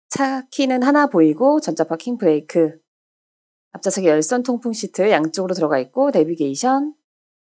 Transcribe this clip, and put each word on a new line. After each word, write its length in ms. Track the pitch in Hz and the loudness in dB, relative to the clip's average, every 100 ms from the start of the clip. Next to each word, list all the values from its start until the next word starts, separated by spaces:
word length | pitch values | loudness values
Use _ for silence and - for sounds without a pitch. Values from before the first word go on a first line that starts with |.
| _ | _
차 360 | - 269 269 262 | -4 -2 -4 -6
키는 340 | - 269 254 | -4 0 2
하나 240 | 247 285 285 | 2 2 2
보이고 520 | 196 156 151 165 302 | 4 4 4 2 2
전자 240 | 302 160 | 0 -2
파킹 340 | 160 160 - 240 | -4 -4 -6 -2
브레이크, 640 | 185 151 147 175 160 160 _ _ _ _ _ _ _ _ _ | 0 0 0 0 0 -2 _ _ _ _ _ _ _ _ _
앞좌석에 360 | 185 190 190 185 | -8 -4 0 2
열선 360 | 151 156 247 | 2 2 -2
통풍 300 | 247 240 240 | -2 -4 -4
시트 360 | 220 185 - 196 | -6 -8 -2 2
양쪽으로 460 | 180 156 320 185 185 | 2 0 -4 -4 -2
들어가 240 | 156 143 | 0 0
있고 320 | 131 - 277 | -2 -2 0
내비게이션, 840 | 214 156 170 143 139 247 269 294 302 _ _ _ _ | 2 0 0 -4 -2 0 0 -2 -8 _ _ _ _